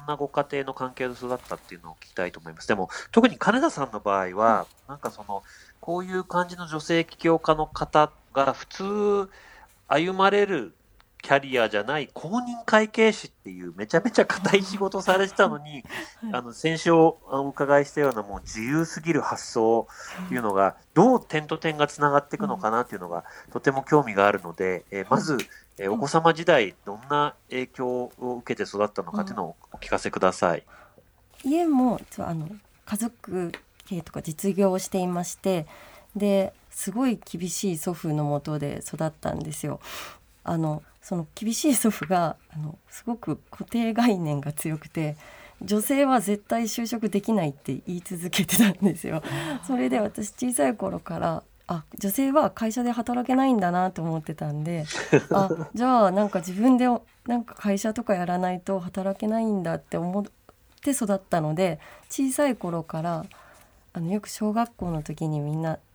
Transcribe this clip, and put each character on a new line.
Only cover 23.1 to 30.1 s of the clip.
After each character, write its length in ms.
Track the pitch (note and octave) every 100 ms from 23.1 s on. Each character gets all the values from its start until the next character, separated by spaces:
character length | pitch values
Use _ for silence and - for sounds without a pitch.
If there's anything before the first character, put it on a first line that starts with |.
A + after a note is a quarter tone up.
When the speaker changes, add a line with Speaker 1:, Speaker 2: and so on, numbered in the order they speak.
| E2+ - - -
Speaker 2:
う 20 |
ん。 20 |
Speaker 1:
と 60 | A#2+
て 100 | C#3
も 140 | C3+
興 200 | - D3+
味 120 | B2 G2
が 100 | G2+
あ 40 |
る 100 | G2+
の 120 | F2
で、 320 | E2 F#2+ F2+ -
え 100 | G2
ー、 40 | F#2+
ま 100 | C3+
ず、 140 | D#3+
Speaker 2:
は 60 | B2+
い。 80 | - - _ -
Speaker 1:
え 80 | G2
ー、 20 |
お 60 | G#2+
子 100 | C#3+
様 260 | E3 E3
時 120 | D#3+ E3+
代 300 | D3+ F#2+ - -
ど 100 | G#2
ん 60 | C3+
な 260 | D3 D3 - _
影 180 | B2+ B2+
響 200 | - B2 B2 B2 -
を 160 | B2+ A#2+
受 200 | - A#2+
け 60 |
て 80 | F#2+
育 140 | G2+ G#2
っ 40 |
た 120 | -
の 100 | E2+
か 80 | G#2
っ 20 | G2
て 60 |
い 20 |
う 40 | G#2
の 80 | E2
を 100 | - _
お 40 | -
聞 100 | -
か 80 | G2
せ 120 | G2+